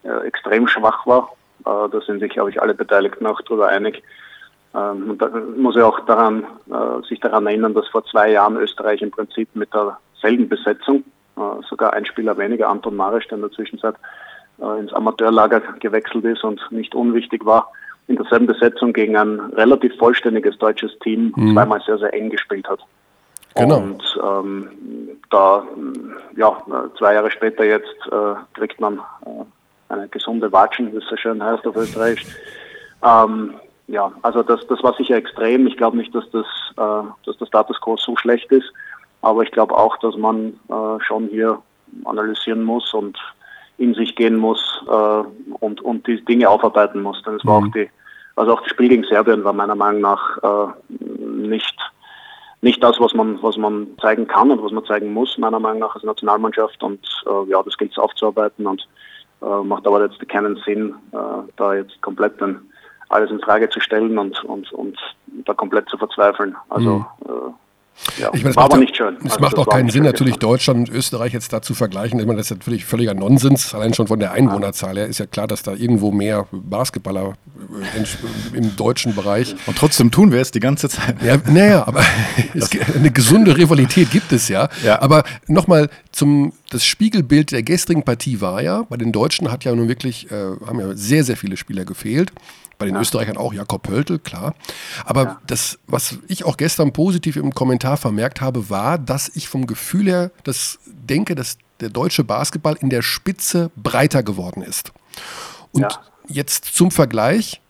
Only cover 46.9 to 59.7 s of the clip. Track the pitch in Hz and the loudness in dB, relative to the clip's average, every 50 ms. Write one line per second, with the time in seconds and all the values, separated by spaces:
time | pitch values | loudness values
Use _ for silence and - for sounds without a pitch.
46.9 | - 101 101 101 98 - - 110 107 104 - 107 104 107 104 104 110 113 104 - | 2 -4 -6 -6 -8 -8 -8 -8 -8 -6 0 4 4 4 4 2 -2 -4 -4 -4
47.9 | _ _ _ - - - - - _ - 117 110 117 - - - - - 123 123 | _ _ _ -20 -20 -20 -20 -12 _ 0 2 2 2 2 0 -8 0 2 6 6
48.9 | 127 120 98 - 110 104 110 117 113 107 98 101 101 101 101 104 107 101 101 104 | 6 4 4 2 2 2 4 4 2 2 2 0 0 0 -2 -2 0 0 0 0
49.9 | 104 104 101 101 101 101 - - - - - 101 104 104 104 - - - - _ | 2 2 2 2 0 0 -2 -6 -6 -2 0 0 2 2 0 -2 -6 -14 -18 _
50.9 | - - - - - - - 113 113 - - - 110 110 - - - - - - | -16 -14 -12 -12 -12 -12 -10 -10 -8 -6 -4 -4 -4 -4 -4 -8 -8 -10 -14 -14
51.9 | _ _ _ - - - - - - - - - - _ - 123 120 - 123 117 | _ _ _ -20 -20 -20 -20 -20 -20 -20 -20 -20 -14 _ 2 2 2 4 4 4
52.9 | 117 117 120 113 - 113 110 110 107 95 - 113 104 107 107 107 107 104 104 101 | 4 4 2 2 2 0 0 0 -2 -2 -2 -4 -2 0 -2 -2 -2 -4 -6 -8
53.9 | - - - 107 107 110 113 - - 98 113 135 143 113 107 104 101 110 107 - | -10 -2 0 0 2 0 -2 0 2 4 4 4 4 2 0 -4 -6 -6 -4 -4
54.9 | 107 104 104 104 104 110 127 131 - - 117 110 113 110 110 110 110 110 110 107 | -4 -4 -2 -4 -2 -4 -4 -4 -4 -4 -2 -2 -2 -2 -2 -2 -2 -2 -4 -6
55.9 | - 107 - 107 107 - - 104 104 107 110 110 110 - 110 107 - _ - 104 | -6 -8 -8 -8 -8 -4 0 0 0 2 0 -2 0 0 -2 -2 -2 _ -8 -8
56.9 | 101 98 - - - - - - 101 98 98 95 95 95 95 101 - - 107 101 | -8 -8 -10 -12 -12 -8 -6 -4 -4 -4 -2 0 0 0 0 -2 -4 -6 -6 -6
57.9 | - - 113 107 - - 110 110 101 - 107 107 _ - 107 101 95 95 - _ | -2 -2 -2 -2 -2 -2 -2 -2 0 0 -2 -2 _ -6 -6 -6 -6 -6 -10 _
58.9 | _ _ - - - - _ _ _ _ - - 101 101 101 98 | _ _ -20 -20 -20 -20 _ _ _ _ -6 -4 -4 -4 -2 -4